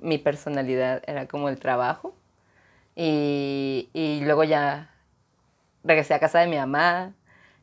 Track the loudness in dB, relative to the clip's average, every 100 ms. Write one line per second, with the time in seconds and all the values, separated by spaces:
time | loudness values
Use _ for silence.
0 | -4 0 0 -2 -4 -4 -2 0 0 -2
1 | -6 -8 -8 -4 -4 -4 -2 0 0 -4
2 | -10 -16 _ _ _ _ _ _ _ -4
3 | 0 2 0 -2 -2 -4 -2 -4 -6 -4
4 | -2 -2 2 2 4 2 0 -4 -12 _
5 | _ _ _ _ _ _ _ _ 2 2
6 | 4 2 4 4 2 0 -2 2 2 0
7 | -6 -14 _ _ _ _